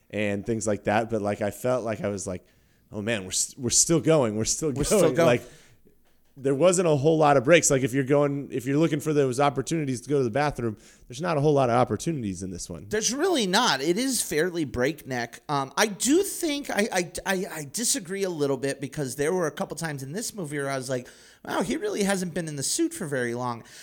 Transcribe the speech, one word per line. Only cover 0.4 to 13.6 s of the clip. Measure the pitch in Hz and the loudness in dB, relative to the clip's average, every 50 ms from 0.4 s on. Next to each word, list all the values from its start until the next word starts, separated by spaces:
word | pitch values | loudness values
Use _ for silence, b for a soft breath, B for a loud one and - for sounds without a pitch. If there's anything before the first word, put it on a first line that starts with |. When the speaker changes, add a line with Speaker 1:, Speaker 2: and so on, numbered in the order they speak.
| 98 | -2
Speaker 1:
things | - 117 110 98 | -2 -4 -2 0
like | 110 104 98 - | -2 -2 -2 0
that, | 107 104 110 117 107 | 0 2 2 2 0
but, | 113 107 | -2 -2
like, | 101 101 104 - | -2 -2 -2 -2
I | 110 101 | -2 -4
felt | 95 - - 123 127 127 104 | -4 -2 -2 0 0 0 0
like | 117 107 - | -4 -4 -4
I | - 101 | -4 -4
was | 101 95 90 | -4 -4 -6
like, | 98 92 90 _ b b b b b b b b b | -6 -8 -8 _ b b b b b b b b b
"Oh | - 104 | -10 -6
man, | 101 110 117 101 92 | -4 -2 -2 -2 -4
we're | 92 | -4
s-, | 92 - - - - - | -4 -4 -4 -4 -6 -4
we're | 123 117 | -4 0
still | - - - - 165 156 | 2 2 2 4 2 2
going, | 104 160 160 156 127 110 104 | 4 4 4 4 4 2 0
we're | 107 110 | -2 -2
still | - - - 160 151 | -2 -2 -2 -2 -4
Speaker 2:
We're | 120 | -2
Speaker 1:
going." | 135 147 | -2 0
Speaker 2:
still | - 214 202 170 156 131 | 2 4 4 6 4 4
going. | 123 - 120 | 4 4 4
Speaker 1:
Like, | 123 123 - - B B B B B B B _ _ _ _ _ _ _ _ _ _ | 4 2 0 -6 B B B B B B B _ _ _ _ _ _ _ _ _ _
there | 143 123 135 143 | -4 -2 0 2
wasn't | 131 160 185 180 170 185 165 | 4 6 4 6 4 4 4
a | 151 | 4
whole | 139 127 160 165 156 | 4 4 4 4 6
lot | 156 147 143 135 | 6 6 6 6
of | 113 | 6
breaks. | 135 175 165 - - | 8 6 8 8 6
Like, | 143 131 127 | 2 2 2
if | 123 123 | 2 0
you're | 139 131 | 0 2
going, | 123 143 143 147 143 143 143 135 - | 4 4 4 4 2 0 -2 -6 -6
if | - 131 110 | -6 -6 -2
you're | 131 139 147 | 0 2 2
looking | 165 156 147 143 | 2 2 2 0
for | - 156 151 | -2 0 2
those | 147 139 131 123 127 | 2 2 2 2 2
opportunities | 143 147 131 135 131 - 160 165 151 135 131 113 | 2 2 2 0 -2 -2 -2 -2 -2 -2 -4 -4
to | - 131 | -4 -2
go | 147 139 | 0 2
to | 131 | 2
the | 117 | 2
bathroom, | 104 139 147 147 127 - 117 113 107 B B B B B B B | 0 0 0 0 -2 -2 -4 -4 -4 B B B B B B B
there's | 123 123 | -12 -8
not | 170 180 165 143 | -4 -2 0 2
a | |
whole | 139 156 147 | 2 4 4
lot | 139 131 120 | 4 4 4
of | 117 | 4
opportunities | 123 123 - 107 101 - 165 165 139 113 101 92 85 | 4 4 2 0 -2 -2 -4 -4 -4 -4 -4 -6 -6
in | 95 92 | -8 -8
this | 92 85 - - | -8 -10 -10 -10
one. | 87 76 85 104 | -12 -12 -10 -6
Speaker 2:
There's | 208 214 208 - 233 | -4 -2 -2 -2 -2
really | 285 339 392 349 277 214 | 0 0 2 2 2 2
not. | 185 180 214 | 2 2 4